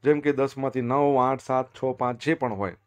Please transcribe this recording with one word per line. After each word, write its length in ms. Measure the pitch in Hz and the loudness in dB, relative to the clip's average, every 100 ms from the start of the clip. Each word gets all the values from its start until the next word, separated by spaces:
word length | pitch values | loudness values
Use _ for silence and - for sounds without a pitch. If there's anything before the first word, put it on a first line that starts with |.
જેમ 160 | 127 151 | 2 2
કે 120 | 147 | 2
દસમાંથી 500 | 135 139 135 135 131 | 0 -2 -2 -4 -2
નવ, 360 | 120 135 143 139 | 0 2 2 4
આઠ, 180 | 127 131 | 2 0
સાત, 300 | - 127 127 - | -2 -2 -2 -4
છ, 160 | 131 | -4
પાંચ, 340 | 127 123 120 143 | -2 -4 -2 -2
જે 80 | |
પણ 200 | 160 123 | -2 -2
હોય. 220 | 101 98 90 | -2 -6 -8